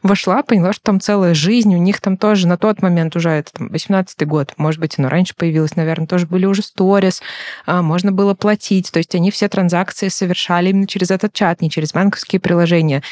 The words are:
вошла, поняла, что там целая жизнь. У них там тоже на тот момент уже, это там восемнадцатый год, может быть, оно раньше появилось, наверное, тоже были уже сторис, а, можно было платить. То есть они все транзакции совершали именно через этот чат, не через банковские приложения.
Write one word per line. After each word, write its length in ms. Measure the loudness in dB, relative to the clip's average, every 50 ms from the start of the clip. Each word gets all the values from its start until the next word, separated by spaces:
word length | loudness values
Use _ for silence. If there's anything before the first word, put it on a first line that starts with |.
| 0
вошла, 400 | 2 2 2 2 0 0 0 0
поняла, 280 | 2 2 2 2 2 0
что 100 | -2 0
там 160 | 0 0 0
целая 340 | 0 0 0 2 2 2 2
жизнь. 380 | 2 2 2 2 4 4 4 4
У 60 | 4
них 240 | 2 2 0 0 -2
там 160 | -2 -2 0
тоже 280 | 2 2 2 4 4
на 120 | 2 2 2
тот 240 | 2 0 0 0 0
момент 340 | 0 2 2 0 0 -2
уже, 140 | -2 0 0
это 200 | 0 -2 -2 -6 -10
там 140 | -12 -10 -8
восемнадцатый 560 | -6 -6 -2 0 0 0 0 -2 -4 -6 -4 -2
год, 240 | 0 -2 -2 -4 -4 -2
может 200 | -2 -2 -2 -2
быть, 200 | -4 -4 -4 -2
оно 100 | -2 0
раньше 240 | 0 0 0 0 -2
появилось, 400 | -4 -2 0 0 0 0 0 -2
наверное, 320 | -2 -2 -2 -2 -4 -4
тоже 200 | -2 -2 -2 -2
были 180 | 0 -2 0 0
уже 160 | 0 0 -2
сторис, 600 | -4 -4 -2 0 2 2 4 4 2 2 0 -2 -8 -14 -14 -14 -14 -14 -14 -10 -6
а, 160 | -2 -2 0
можно 320 | 0 0 0 0 0 0 0
было 220 | 2 2 0 0
платить. 580 | 0 0 0 0 0 0 0 0 0 0 0 -2
То 60 | -2
есть 160 | -2 0 0
они 160 | 0 0 0
все 180 | 0 0 -2 -2
транзакции 600 | 0 0 0 2 2 0 -2 -2 -4 -4 -4 -4
совершали 600 | -2 -2 -2 -2 -2 -2 -2 -2 0 0 2 2
именно 180 | 2 2 0
через 240 | -2 -2 -4 -2 -2
этот 220 | 0 0 -2 -4 -2
чат, 300 | 0 0 0 0 0 -2
не 80 | -4
через 240 | -2 -4 -4 -2 -2
банковские 460 | 0 0 0 0 -2 -4 -4 -2 -2
приложения. 640 | 0 0 2 2 2 2 2 2 2 2 0 -2 -4 -8